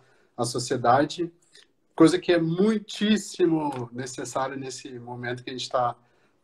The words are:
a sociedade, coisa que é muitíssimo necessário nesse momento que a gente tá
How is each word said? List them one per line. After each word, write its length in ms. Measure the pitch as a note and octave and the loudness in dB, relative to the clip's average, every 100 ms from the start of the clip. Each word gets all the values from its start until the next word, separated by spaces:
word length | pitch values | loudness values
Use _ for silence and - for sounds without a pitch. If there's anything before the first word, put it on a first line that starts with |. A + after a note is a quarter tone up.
| _ _ _ - | _ _ _ -6
a 80 | A#2+ | -4
sociedade, 880 | C3 - B2+ A#2+ C3 D3+ - E3+ _ _ - _ _ _ - | -4 -4 0 4 4 2 -2 -8 _ _ -20 _ _ _ 6
coisa 220 | D#3+ F3+ | 6 6
que 140 | - | 2
é 80 | F3 | 2
muitíssimo 1500 | E3 F3 G#3 G#3+ - - G#3 G#3 - - E3+ D#3+ D3 B2+ A#2 | 2 2 2 2 -4 -2 2 2 0 0 2 2 -2 -6 -8
necessário 680 | A#2+ C3 - B2+ C#3 C3+ C3+ | -10 -10 -10 -6 -4 -4 -6
nesse 400 | C3 B2 C#3 B2 | -10 -12 -14 -14
momento 440 | A#2+ B2 B2 B2+ | -14 -10 -8 -8
que 60 | B2+ | -8
a 40 | |
gente 160 | B2+ - | -10 -4
tá 260 | B2+ A#2+ - _ _ _ _ | 0 0 -4 _ _ _ _